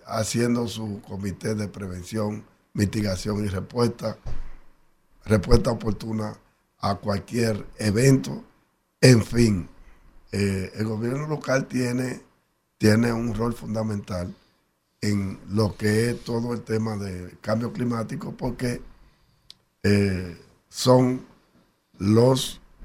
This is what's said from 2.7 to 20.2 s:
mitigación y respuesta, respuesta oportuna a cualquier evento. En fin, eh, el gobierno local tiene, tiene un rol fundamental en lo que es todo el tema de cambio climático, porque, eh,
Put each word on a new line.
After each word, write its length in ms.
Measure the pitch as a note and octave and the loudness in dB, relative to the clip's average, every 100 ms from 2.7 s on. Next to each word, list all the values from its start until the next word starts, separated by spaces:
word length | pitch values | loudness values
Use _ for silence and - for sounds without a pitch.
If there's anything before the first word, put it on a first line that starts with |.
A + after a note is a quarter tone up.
mitigación 720 | - G2+ A2 G#2 F#2 G#2 G#2 | -2 0 0 -2 -2 -4 -2
y 60 | G#2 | -2
respuesta, 640 | F#2+ F#2+ A#2+ A#2+ - A2+ G2+ - - - - - - _ _ _ _ - | -4 -4 0 0 0 -8 -6 -4 -4 -4 -10 -18 -20 _ _ _ _ 0
respuesta 440 | G#2 G#2 A#2 A#2+ | 2 6 4 4
oportuna 640 | A2 A2+ G#2 A2 A2 G#2+ G#2+ _ _ _ _ | -2 -2 -4 -4 -6 -6 -10 _ _ _ _
a 160 | G2 G2 | -2 -2
cualquier 680 | G#2+ G2 - A#2 A2+ G2+ - - | -2 -4 -2 -2 0 -2 -6 -4
evento. 640 | G#2+ G#2 C3+ C3+ - - - _ _ _ _ _ | 0 4 6 6 2 -8 -12 _ _ _ _ _
En 220 | C3 A#2 | 8 8
fin, 460 | F#2+ A#2 A#2 F#2+ D#2+ - - - - - - | 6 4 4 2 -4 -14 -20 -20 -20 -20 -8
eh, 400 | G2+ G2+ F#2+ F#2 - | -2 0 -2 -4 -6
el 100 | A2 | -4
gobierno 420 | G#2+ A#2 C#3 D3+ | -4 -4 -4 -4
local 400 | D3 - C3+ - | -6 0 -2 0
tiene, 540 | B2 B2 B2 B2+ B2+ - _ _ _ _ - | -2 -2 -2 -4 -8 -16 _ _ _ _ 0
tiene 340 | A2 G#2+ A#2 | 4 4 4
un 240 | A#2 A#2 G#2+ | 0 -4 -2
rol 160 | A#2 | -4
fundamental 840 | A#2 - A2 A2 G2+ - F#2 F2+ - _ _ _ _ _ _ | -4 -6 -4 -4 -4 -6 -8 -8 -12 _ _ _ _ _ _
en 400 | G#2 G2+ G2 - - | -2 -2 -4 -8 -4
lo 260 | G#2 G#2 - | 0 0 0
que 360 | G#2+ G#2+ A#2+ | 0 2 0
es 120 | A#2+ | -2
todo 300 | - A#2+ A#2+ | -4 -4 -4
el 80 | A#2 | -6
tema 340 | - A2 A2 G#2 | -4 -4 -2 -4
de 420 | G2+ F2+ F2+ - | -6 -8 -12 -10
cambio 320 | - A2 A#2+ | -4 -4 -4
climático, 580 | - A#2+ A#2 G#2+ C3+ - | -4 -4 -4 -6 -8 -10
porque, 500 | - B2+ A#2+ B2 - - - _ _ _ _ - - _ _ | -8 -8 -4 -6 -6 -10 -20 _ _ _ _ -20 -20 _ _
eh, 580 | G2+ G2+ G2+ F#2 | 2 4 4 -2